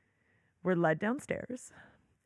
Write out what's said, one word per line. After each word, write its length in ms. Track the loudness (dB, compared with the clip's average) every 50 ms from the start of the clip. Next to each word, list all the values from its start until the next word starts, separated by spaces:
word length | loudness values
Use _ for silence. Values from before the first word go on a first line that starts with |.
| _ _ _ _ _ _ _ _ _ _ _ _ 0
We're 120 | 2 2
led 240 | 4 4 4 4 2
downstairs, 720 | 0 -2 -2 -2 -4 -4 -4 -4 -4 -8 -10 -10 -12 -16 -20 -20 -20 -20 _ _ _ _ _ _ _